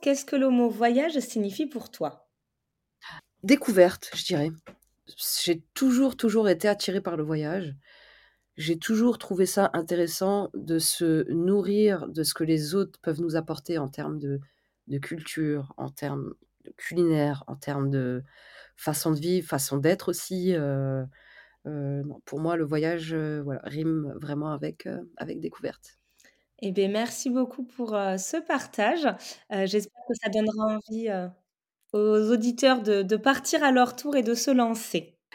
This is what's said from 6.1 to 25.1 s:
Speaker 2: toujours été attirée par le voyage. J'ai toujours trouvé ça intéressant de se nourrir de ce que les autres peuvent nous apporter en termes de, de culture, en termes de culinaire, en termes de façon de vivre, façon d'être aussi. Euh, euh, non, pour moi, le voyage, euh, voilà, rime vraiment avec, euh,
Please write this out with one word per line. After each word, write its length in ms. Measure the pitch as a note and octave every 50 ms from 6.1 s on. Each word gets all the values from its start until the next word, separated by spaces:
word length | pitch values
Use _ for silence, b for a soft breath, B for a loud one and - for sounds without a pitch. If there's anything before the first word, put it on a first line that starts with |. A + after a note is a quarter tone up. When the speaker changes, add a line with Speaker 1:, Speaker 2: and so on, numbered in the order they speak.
| B3
Speaker 2:
toujours 320 | - - A3+ G3+ A3+ G#3+
été 200 | G3+ F3 - -
attirée 340 | G#3 G3+ G3+ - - F#3 G3+
par 160 | F#3+ F#3 E3+
le 60 | D#3 D3+
voyage. 520 | D3+ D#3+ D3+ D3+ D3+ F3 G3 F3+ D3 C#3 C#3 b b b b b b b b b b b b b b -
J'ai 220 | - D#3 D#3+ E3
toujours 400 | E3 - - A3 G#3+ A#3 B3 A3
trouvé 280 | - - - G3 F3 F#3+
ça 240 | F3+ - G3+ G3 - -
intéressant 760 | E3+ E3 - F3+ F3 E3+ E3 E3 - F#3+ G3 G3+ G3+ F#3+ - -
de 260 | G2 - D#3 E3 E3
se 500 | D#3+ - - - F3 E3 D#3+ D#3 - -
nourrir 760 | C#3+ E3 E3+ F#3 G3+ G3+ F3+ F#3+ G3+ G#3 G#3+ G#3 G3 E3 -
de 160 | - D3+ D#3+ D3+
ce 100 | - -
que 100 | - E3
les 320 | D#3 D#3+ D#3 D3+ D3 F3
autres 240 | G3 F#3+ - - _
peuvent 180 | - E3 D#3 D3
nous 160 | E3+ E3 D#3
apporter 420 | E3 D#3+ D#3+ D#3+ D#3+ - - E3+
en 120 | D#3+ C#3+ C#3
termes 280 | C#3+ - D3+ D#3 D3+
de, 220 | D3+ C#3+ C#3 C#3 C#3 C#3 b b b b b b b _
de 100 | - C#3 C#3
culture, 760 | C#3 - E3 D#3+ D#3 - - D#3+ D#3 D3+ D3 C#3+ C3+ C3+ -
en 120 | - C3+ C3+
termes 440 | C#3 - D3 C#3+ C#3 C#3 C#3 - - _ _ _ _ _ -
de 80 | - -
culinaire, 680 | - - - E3 F3 F3 E3 D#3+ D3+ D3 D3 C#3+ C#3 -
en 100 | - C#3
termes 320 | C#3 - C#3+ C#3+ C#3+ C#3 C#3
de 340 | C#3 C3+ B2+ B2 B2+ B2 C3+ B B B B B B B B B B
façon 340 | - - D#3 D3 - - D#3+
de 80 | D#3 D3
vivre, 260 | D#3 F3 F3+ F#3 E3
façon 300 | - E3 C#3 C#3 - C#3
d'être 320 | C#3+ C#3 D#3+ F#3+ F#3+ -
aussi. 480 | F#3 F3 - - - F#3 F#3 F3+ F#3+ F3+
Euh, 480 | D#3+ C#3+ C#3+ C#3 C3+ C3+ C3+ C3+ C3+ C3 C3+ b b b b b b b b b b -
euh, 340 | C#3+ D3+ D3 C#3+ C#3 C#3 C#3+ C#3
non, 180 | D3 C#3 - -
pour 160 | - C#3 D3
moi, 160 | D#3 E3 E3+
le 80 | E3 D#3
voyage, 500 | C#3+ D#3 D3+ D#3 D#3+ F3 E3+ D#3+ D#3+ D#3+
euh, 280 | D#3+ D#3 D3+ D3+ D3+ C#3+
voilà, 160 | C#3+ C3+ - -
rime 480 | - C#3+ D#3 D#3+ D#3+ D#3+ D#3+ D3 C#3 - -
vraiment 320 | D3 D3 D3 D3 D3+ D#3 D3+
avec, 320 | C#3 D3 D#3 D#3+ - -
euh, 160 | - - E3+ F3+ E3+